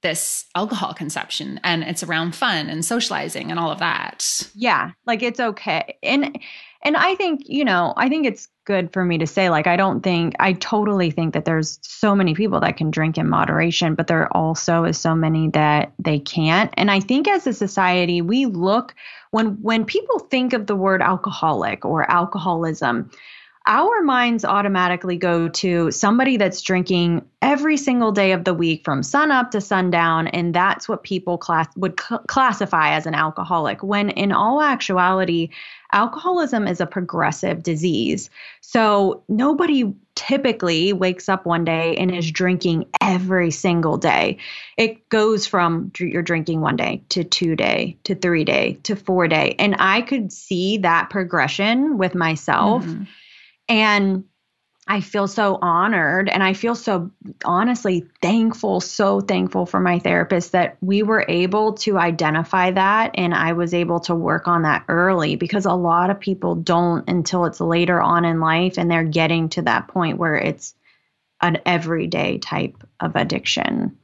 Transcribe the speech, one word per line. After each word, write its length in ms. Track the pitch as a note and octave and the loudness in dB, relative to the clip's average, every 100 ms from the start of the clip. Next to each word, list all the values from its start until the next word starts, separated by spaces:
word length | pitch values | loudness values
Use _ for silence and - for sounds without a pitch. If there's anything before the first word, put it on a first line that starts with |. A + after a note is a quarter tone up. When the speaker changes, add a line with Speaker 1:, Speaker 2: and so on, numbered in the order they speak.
Speaker 1:
this 420 | F3+ D#3 - - - | -4 -6 -6 -8 -8
alcohol 380 | F3 G#3 G#3 E3 | -6 -4 -4 -6
consumption, 640 | - D#3 D3+ - - - - | -6 -8 -8 -8 -8 -10 -6
and 180 | F3 E3 | -2 -2
it's 200 | C3+ D#3 | -4 -8
around 320 | E3 D#3+ E3 | -4 -4 -4
fun 340 | D#3+ B3+ F3+ D3+ | -2 -2 -2 -4
and 160 | D#3+ | -6
socializing 680 | E3 A#3 A3+ E3 D3 - - | -4 -2 -2 -4 -6 -8 -8
and 80 | E3 | -4
all 120 | E3 | -4
of 80 | F#3 | -2
that. 640 | E3+ - - - - - - | -2 -2 -6 -6 -4 -4 -8
Speaker 2:
Yeah. 360 | G3+ A#3+ D#3+ E3+ - - | -4 0 0 -2 -8 -4
Like, 160 | A3+ | -2
it's 180 | A#3+ A#3 | -4 -2
okay. 560 | A#3+ G3+ - E3 - - | -4 -4 -4 -4 -4 -8
And, 360 | - C4+ C#4+ C#4+ - - - _ | -2 0 0 -6 -16 -20 -20 _
and 120 | C#4+ | 0
I 200 | D4+ F4 | 2 2
think, 340 | F#4+ F#4+ D4 - | 0 -2 -2 -4
you 160 | C#4 | -2
know, 300 | C#4 F3+ E3+ - | 2 2 2 0
I 140 | C4 | 0
think 160 | D4+ C#4 | 2 -2
it's 200 | G#3 - _ - | -4 -14 _ -2
good 260 | G3+ F3 | -2 0
for 100 | F#3+ | -2
me 140 | F3+ E3 | 0 0
to 100 | D#3+ | 0
say, 220 | - F#3+ | 2 2
like, 180 | D#3+ D#3 | 2 2
I 100 | F3 | 2
don't 260 | G3 - | 2 0
think, 320 | F#3+ F3 E3+ - | 0 0 0 0
I 140 | F#3+ | 0
totally 580 | F#3 - G#3+ G#3 G3+ F3 | 0 -2 0 2 2 0
think 220 | D3+ E3 | 0 -2
that 140 | D#3 D3+ | -2 0
there's 320 | D#3+ D#3 - | 0 -2 -8
so 340 | - - G#3+ | -18 -2 2
many 200 | G3+ F#3 | 4 2
people 260 | D#3 G#3+ F3+ | 2 0 2
that 160 | - - | 0 0
can 140 | D#3+ | -2
drink 260 | D#3 D#3 D#3+ | 0 0 0
in 140 | D#3+ | 0
moderation, 640 | D#3 D#3+ D#3 E3 E3 E3+ | 2 2 2 2 2 0
but 120 | D#3 E3 | 0 0
there 220 | E3 D#3+ - | 2 2 2
also 480 | D#3+ D#3+ - E3+ | 0 -2 0 2
is 140 | E3 E3 | 2 0
so 160 | E3 | 0
many 340 | D#3+ D#3+ D#3+ D#3+ | 2 2 2 2
that 420 | D3+ D3+ D3+ - _ | 2 4 2 0 _
they 200 | - D3+ | -2 -2
can't. 520 | C#3+ - D#3 E3+ F#3+ - | -2 0 2 4 2 2
And 140 | G3+ | 2
I 100 | G3 | 2
think 260 | G3 B3+ F4 | 2 0 2
as 200 | G4 C4+ | 0 0
a 80 | |
society, 680 | G#3+ G3 - F#3 F3+ F3 F3 | -2 -4 0 2 2 2 0
we 240 | E3+ A#3+ | 0 0
look, 500 | C4+ F#3 F3+ G#3+ B3 - - - - | 0 0 0 0 -2 -14 -20 -20 -4
when, 220 | A3 A3 G#3 | -2 0 -2
when 240 | G#3+ A3+ A3 | -2 -2 0
people 320 | G4+ - A4 | -2 -2 -4
think 340 | - C4 B3+ | -2 -2 0
of 140 | B3 G#3 | -2 -2
the 100 | G3+ | 0
word 240 | F#3+ F#3+ | 2 2
alcoholic 840 | - F#3 - - D#3+ C3 E2+ - - | 2 0 -4 -2 0 0 -2 -4 -2
or 240 | D#3+ - | 0 2
alcoholism, 1000 | F3 F3+ G3+ E3+ E3 E3 D#3 C3+ A#2+ - - - - - _ - | 2 0 -2 -2 -2 -2 -2 -2 -2 -4 -14 -20 -20 -20 _ 2
our 360 | A3 F4+ A4+ | 4 4 2
minds 420 | D#4 B3+ A#3+ A#3 | 2 2 2 0
automatically 720 | - G3+ G3+ F#3+ F3+ F3+ F#3 F3 | 0 0 2 2 0 0 -2 -2
go 320 | F3+ E3+ E3 | 0 0 0
to 420 | E3 F#3+ F3 E3 | -2 0 2 0
somebody 460 | - F#3+ A#3 C4 B3 | 2 2 4 2 2
that's 240 | G3 F#3 | 0 -2
drinking 640 | - F#3 F3+ F3+ E3+ E3+ - _ | -2 0 2 2 2 0 -4 _
every 380 | C4 C#4+ D4+ D4+ | 0 2 2 0
single 340 | C#4 B3 A3+ | 0 2 2
day 200 | G3+ F#3+ | 2 2
of 120 | F#3 | 2
the 80 | F3 | 0
week 320 | E3+ E3+ D#3+ | 0 0 -2
from 180 | - C#3 | -2 -4
sun 280 | D3 C#4 D#4 | 0 0 2
up 220 | C4+ B3 | 2 0
to 80 | G#3+ | -4
sundown. 680 | G3 F#3+ F3+ E3+ E3 D#3+ D#3+ | -2 0 2 2 2 2 0
And 260 | - F3 | -2 0
that's 320 | E3+ F#3 - - | 2 2 0 -4
what 160 | G#3+ | -6
people 360 | - F#3 F3+ E3+ | -4 -6 -4 -6
class-, 360 | - E3 E3 | -2 -2 -2
would 240 | - F#3 F3+ | -2 -4 -4
cl-, 240 | - A#3 - | -8 -8 -2
classify 640 | - C4 G3+ G3 E3+ D3+ | 2 2 0 0 2 2
as 160 | D#3 D#3 | 0 -2
an 80 | |
alcoholic, 680 | D3+ D#3 D#3+ F3 E3+ D3 G2 | -2 -2 -2 -2 -2 -2 -4
when 280 | G3 G3+ G3+ | -2 -2 -2
in 220 | - G3+ | 0 0
all 280 | - G#3+ C#4 | 2 2 2
actuality, 880 | D4+ C4 - F#3 F3+ F#3+ F#3 E3+ E3 - - - _ | 0 0 0 2 2 2 0 0 -2 -6 -20 -20 _
alcoholism 760 | G3+ A#3 D4 F4 F4+ D4+ A#3 G3+ | 0 0 -2 -2 0 0 0 -2
is 140 | F3 | -2
a 40 | F3 | -4
progressive 760 | - F3+ E3+ D3+ D#3+ F3+ E3 | -4 -6 -2 -2 -2 -4 -4
disease. 640 | E3 D#3 F3 B2+ A2+ - - - - - | -4 -2 0 0 -2 -4 -8 -18 -20 -20
So 640 | - A#3 A3 G3+ G3 - _ | -4 0 2 2 2 -2 _
nobody 640 | G#3+ C4+ D4+ E4+ C#4+ A3 G3 _ | -2 0 0 2 0 0 -4 _
typically 760 | - - C4+ C4+ A3+ F3+ E3 F3+ | -12 -2 0 0 0 0 0 0
wakes 380 | G3 F#3 F3+ - | 2 0 -2 -2
up 160 | F#3+ - | -2 0
one 180 | E3+ | 0
day 320 | E3 D#3+ E3 E3 | 0 0 0 0
and 180 | F#3 | 0
is 160 | F3+ E3 | 0 -2
drinking 540 | D#3 F#3 F3+ F3+ E3 - - | 0 0 0 0 0 -2 -2
every 500 | G3+ F#3 F#3 F#3 F3 | 0 0 2 2 0
single 460 | D#3 F#3+ E3+ D#3+ - | 0 0 2 2 0
day. 400 | E3 E2+ - - - - - - | 2 2 2 -2 -10 -16 -14 -2
It 320 | A3+ A3+ _ | -2 -2 _
goes 380 | A3 G#3+ G#3+ G#3 | 2 4 2 0
from 420 | G3 F3 E3 F#3 | 2 2 0 -4
dr-, 180 | - F3+ | -6 -4
you're 80 | E3+ | -2
drinking 380 | E3+ E3 D#3+ D#3+ | -2 -2 -2 0
one 160 | D3+ - | 0 0
day 260 | - - _ | -2 -4 _
to 160 | - | -4
two 320 | F3 - E3+ D#3+ | -2 -2 0 2
day 400 | - - - - | 2 2 -2 -6
to 100 | - | -8
three 300 | F#3+ F#3 E3+ | -4 0 0
day 300 | D3+ - - - | 2 2 0 -4
to 120 | - | -6
four 320 | G3+ - F#3 E3 | -6 -2 0 2
day. 300 | D#3 C#3+ - | 2 0 0
And 180 | G3+ G3 | 0 2
I 240 | - A#3 | 2 2
could 300 | A#3+ C4+ G3 | 0 -4 -4
see 420 | - - F3+ F#3 G#3+ | -10 -6 -2 -2 0
that 300 | F3+ E3+ - | 2 0 0
progression 880 | G3+ F3+ F3 C#3 - G3+ A#3+ D4 B3+ | -4 -2 0 -2 0 0 2 0 0
with 180 | F#3 | 0
myself. 680 | F3+ E3 D#3+ - - G3 A3 | 0 -2 -2 0 2 4 2
Speaker 1:
Mm-hmm. 200 | F3 E3 G3 - - - - _ - | -2 -8 -12 -16 -20 -20 -20 _ -2
Speaker 2:
And 560 | A3+ G#3+ G#3 G3 F#3+ F#3+ _ _ _ _ _ - | 2 4 4 2 0 -6 _ _ _ _ _ -4
I 140 | G3+ | -4
feel 260 | - G#3 G3 | -2 -2 -2
so 320 | G3+ G#3 F#3+ | 0 0 0
honored, 640 | F3 E3+ G3 G#3 D3+ F3+ G3 | 0 2 2 2 2 2 2
and 140 | - | 2
I 100 | F#3+ | 2
feel 220 | F#3+ A#3 | 0 -2
so 360 | A#3 - F#3+ F3 _ - - - | -2 -2 -2 -4 _ -20 -10 -2
honestly 580 | F3 A#3 A#3+ G#3 F3+ F3 _ | 0 0 0 0 -2 -4 _
thankful, 640 | F3 A3+ A3+ A3 G#3 F#3 | 0 2 2 0 -2 -2
so 400 | F#3 - G3 G3 | -4 0 2 2
thankful 420 | G3 F#3 F#3 F#3 | 0 0 0 0
for 160 | F3+ G3 | 0 2
my 180 | F#3 F3 | 2 2
therapist 540 | F3 F3 E3+ F3+ F3 | 2 2 2 0 2
that 240 | F3+ E3+ - | 0 0 -2
we 200 | F#3 G3 | 0 0
were 220 | G#3 A3 - | 2 2 2
able 460 | E3+ F3+ G3+ G#3+ G3+ | 0 2 2 0 0
to 180 | - F#3+ | 0 2
identify 720 | E3+ E3 D#3 D#3 E3+ F#3 F3+ | 2 2 0 0 0 2 2
that, 400 | F#3+ F#3+ G#3+ A3+ | 2 2 2 0
and 180 | - F3 | 0 0
I 220 | E3+ E3 | 2 0
was 180 | E3+ E3+ | 0 0
able 280 | F3 E3+ E3+ | 0 0 0
to 140 | E3+ | 0
work 320 | E3+ E3 D#3+ - | -2 0 0 2
on 160 | E3+ | 2
that 220 | D#3 C#3+ - | 2 0 0
early, 480 | E3 F3+ F#3 D#3 - | 2 2 2 0 -2
because 280 | F3 G#3 | -2 -2
a 80 | F#3+ | 0
lot 380 | F3+ F3 E3+ F3+ | 0 2 2 2
of 100 | G3 | -2
people 340 | G3 F#3+ F3 | -4 -4 -2
don't 540 | E3+ E3 E3+ F3 E3+ - | -4 0 2 2 0 0
until 380 | F3 D#3+ F#3 E3+ | -2 0 0 -2
it's 140 | - | -2
later 400 | E3+ E3+ F3 F3 | 0 2 2 2
on 240 | E3+ E3+ E3+ | 4 4 2
in 140 | E3 | 2
life, 360 | D#3+ D#3+ F3+ F3+ | 2 2 0 0
and 140 | E3+ | 0
they're 140 | E3 | 2
getting 440 | D#3+ D#3 D#3+ E3 D#3+ | 2 2 2 2 0
to 120 | E3+ | -2
that 260 | C#3+ - - | 0 0 -2
point 300 | - E3 - | -2 -2 0
where 180 | E3 D3+ | 0 0
it's 380 | - D#3 - - _ _ _ _ _ _ | -2 -4 -10 -20 _ _ _ _ _ _
an 160 | F3 E3 | -2 0
everyday 720 | - F3 E3 E3 E3+ E3 - - | 0 -2 0 -2 -2 -2 -2 -4
type 400 | - - - - - _ | -4 -4 -4 -8 -20 _
of 160 | E3+ - | -2 0
addiction. 800 | - - - - - - - - | 0 -2 -2 -2 0 -2 -4 -6